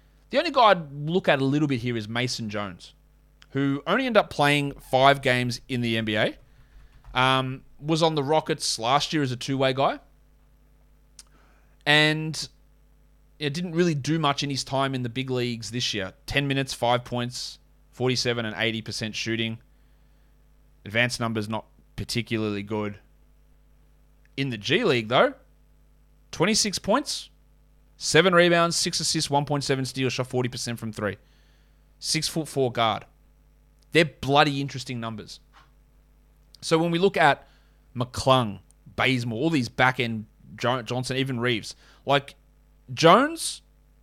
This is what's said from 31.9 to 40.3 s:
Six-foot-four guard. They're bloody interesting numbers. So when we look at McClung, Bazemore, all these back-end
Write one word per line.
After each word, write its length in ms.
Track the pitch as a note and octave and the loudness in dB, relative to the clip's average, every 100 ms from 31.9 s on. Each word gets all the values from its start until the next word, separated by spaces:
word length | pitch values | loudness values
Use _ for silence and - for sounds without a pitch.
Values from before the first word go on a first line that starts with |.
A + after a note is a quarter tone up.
| _ | _
Six-foot-four 720 | - D#3+ D3+ E3 D3 C#3 C3 | -4 -2 -2 -4 -4 0 0
guard. 340 | A#2 A2+ G2+ - _ _ _ _ _ _ _ _ | 2 0 0 -6 _ _ _ _ _ _ _ _
They're 120 | - | 2
bloody 560 | D#3 - C3 C#3+ D3+ C#3 | 2 0 0 4 4 0
interesting 400 | C#3 C3 - B2 | -6 -8 -10 -8
numbers. 400 | A2+ A2 E2+ - _ _ _ _ _ _ _ _ _ _ _ - | -8 -10 -14 -20 _ _ _ _ _ _ _ _ _ _ _ -12
So 160 | - E3 | 0 2
when 140 | E3+ | 2
we 80 | E3+ | 2
look 180 | G3 F#3+ | 2 4
at 320 | D#3 C3+ - _ _ _ _ A#2+ | 4 2 -4 _ _ _ _ -8
McClung, 600 | B2 - - C3 A2 F#2+ - _ - - | -6 -2 2 4 2 -6 -14 _ -10 -2
Bazemore, 440 | B2 B2+ A#2 A2+ | 0 0 -2 -2
all 80 | D#3+ | 0
these 220 | D#3+ A#2 | 0 -2
back-end 560 | - B2+ B2+ A#2+ A2 G#2+ | 2 2 2 -4 -6 -10